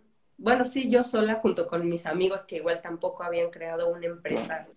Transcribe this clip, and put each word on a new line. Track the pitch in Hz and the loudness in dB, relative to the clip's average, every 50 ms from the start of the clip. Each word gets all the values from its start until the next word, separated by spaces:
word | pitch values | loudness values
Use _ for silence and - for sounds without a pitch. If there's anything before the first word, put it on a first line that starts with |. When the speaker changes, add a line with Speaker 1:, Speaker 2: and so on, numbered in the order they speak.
| _ _ _ _ _ _ _ | _ _ _ _ _ _ _
Speaker 1:
bueno, | - 190 220 247 254 247 | -2 2 4 4 4 4
sí, | 254 - 269 254 220 | 0 0 -2 2 4
yo | 247 240 247 | 4 4 4
sola | - - 214 214 220 220 | 4 2 2 2 2 2
junto | 220 - 190 180 180 170 - | 2 2 2 2 2 0 -2
con | 170 170 170 170 | 0 -2 0 0
mis | 170 165 - | -2 -2 -2
amigos | 160 156 180 185 190 196 190 - | -2 0 2 2 2 2 0 -6
que | - 175 | -6 -8
igual | 160 151 170 170 170 - | -2 0 0 0 0 -2
tampoco | 170 165 165 185 185 180 - 175 | -8 -8 -4 -4 -6 -4 -4 -4
habían | 170 170 170 170 170 | -2 0 0 0 0
creado | 170 165 165 165 165 165 170 170 170 | -2 -6 -8 -6 -4 -2 0 0 0
una | 175 170 | 0 -2
empresa | 170 170 165 - - - - - | -6 -6 -4 -4 -2 -2 -2 -2
Speaker 2:
Claro. | - 160 156 - - - | -2 -6 -8 -8 -12 -18